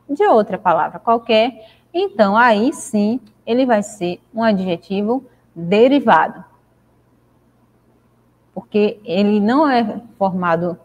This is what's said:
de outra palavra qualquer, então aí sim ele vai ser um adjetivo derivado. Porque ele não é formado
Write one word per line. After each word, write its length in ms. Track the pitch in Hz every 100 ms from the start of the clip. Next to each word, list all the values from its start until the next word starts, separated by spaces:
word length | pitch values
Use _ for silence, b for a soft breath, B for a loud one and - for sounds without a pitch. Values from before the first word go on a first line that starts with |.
| -
de 140 | 285
outra 340 | 415 240 208 180
palavra 400 | 180 160 156 170
qualquer, 680 | - 233 233 220 240 233 B B _
então 420 | 339 392 - 196 214
aí 380 | 247 208 254
sim 460 | - - 208 208 254 - _ -
ele 200 | 247 254
vai 180 | 214
ser 360 | 202 - 175 - _
um 80 | 220
adjetivo 840 | 226 190 185 170 - 196 208 262 - b b 170
derivado. 880 | 170 208 254 277 226 160 151 - - _ _ _ _ _ _ _ _ _ _ _ _ _ _ _ _ _ _ _ _
Porque 460 | 190 - 208 208 -
ele 360 | - 180 208 214
não 280 | 208 269 302
é 320 | 240 214 - - -
formado 640 | 190 180 175 165 175 175